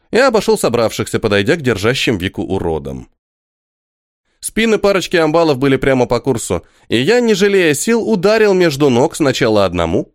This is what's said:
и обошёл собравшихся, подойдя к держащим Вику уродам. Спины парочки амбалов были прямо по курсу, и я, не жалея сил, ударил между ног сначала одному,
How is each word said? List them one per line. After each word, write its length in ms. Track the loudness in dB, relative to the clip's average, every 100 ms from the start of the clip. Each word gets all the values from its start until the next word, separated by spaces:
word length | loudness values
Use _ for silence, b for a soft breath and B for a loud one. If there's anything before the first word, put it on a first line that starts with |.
| _
и 60 | 2
обошёл 400 | 2 2 0 0
собравшихся, 640 | 0 0 -2 -2 -4 -2
подойдя 360 | 0 0 0 0
к 60 |
держащим 540 | 0 -2 0 -2 -2 -2
Вику 260 | -4 -6
уродам. 680 | -6 -4 -4 -6 -8 -12 -16 _ _ _ _ _ _ _ _ _ _ _ _ _
Спины 380 | -8 -2 0 2
парочки 380 | 0 0 -2 0
амбалов 420 | 2 2 2 0
были 180 | 0 0
прямо 300 | 0 0 0
по 140 | -2
курсу, 440 | -2 -4 -4 -6 -8 b b
и 80 | -2
я, 240 | 2 2
не 140 | 2
жалея 400 | 2 2 2 2
сил, 340 | 0 0 -2 0
ударил 460 | 0 2 2 2
между 360 | 4 2 2 2
ног 260 | 2 0 0
сначала 480 | -2 0 0 2
одному, 500 | 0 0 -2 -2 -6